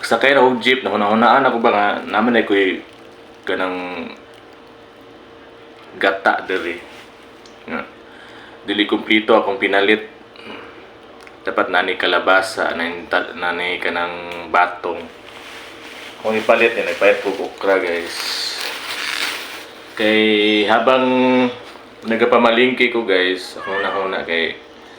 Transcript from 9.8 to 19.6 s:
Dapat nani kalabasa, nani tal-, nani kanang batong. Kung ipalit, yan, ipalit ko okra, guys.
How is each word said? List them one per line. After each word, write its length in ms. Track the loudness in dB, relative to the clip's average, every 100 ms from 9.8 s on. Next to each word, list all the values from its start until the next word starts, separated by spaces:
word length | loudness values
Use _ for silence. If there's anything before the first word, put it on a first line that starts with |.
| 2 0 -2 -18 -20 -20 -18 -16 -18 -20 -20 -20 -20 -20 -20 -12 -6
Dapat 240 | -2 0
nani 240 | 0 0 -2
kalabasa, 800 | 0 2 4 4 2 -2 -2 -2
nani 320 | -6 -6 -2
tal-, 240 | -2 -2 -6
nani 400 | -4 -4 -4 -4
kanang 680 | -4 -4 -6 -6 -10 -12 -2
batong. 480 | 2 2 -2 -8 -8 -10 -18 -20 -20 -18 -18 -18 -18 -18 -18 -18 -8
Kung 160 | -2 -2
ipalit, 320 | 2 4 4 2
yan, 120 | -4
ipalit 320 | 2 2 2
ko 160 | -2 -4
okra, 480 | -8 -4 0 0
guys. 320 | 0 -4 -6 -8 -8 -6 -8 -8 -8 -8 -10 -8 -8 -6 -6 -8 -12 -14